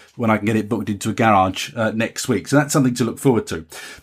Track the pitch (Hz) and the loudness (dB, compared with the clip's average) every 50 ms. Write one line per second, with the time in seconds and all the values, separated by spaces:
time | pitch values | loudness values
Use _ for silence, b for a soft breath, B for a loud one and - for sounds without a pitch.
0 | B B B - 120 110 110 104 104 107 117 110 104 101 117 104 104 - 104 95 | B B B -2 0 2 2 2 2 0 0 0 0 0 -2 -2 -2 -4 -6 -4
1 | - 113 98 - 117 110 107 95 95 95 95 - - - - 120 110 110 107 113 | -4 -4 0 2 4 4 6 4 4 2 0 -4 -8 -8 -4 -4 -2 -2 -2 -2
2 | 117 - - - - - 120 98 - - 135 147 147 143 - 156 131 127 120 - | -4 -4 -4 -6 -4 -2 -2 -2 0 2 2 2 2 2 2 2 2 2 2 0
3 | 123 113 113 - - 139 120 107 - - 95 82 80 - B B B B B B | -2 -2 -2 0 2 2 2 2 0 -4 -8 -10 -10 -12 B B B B B B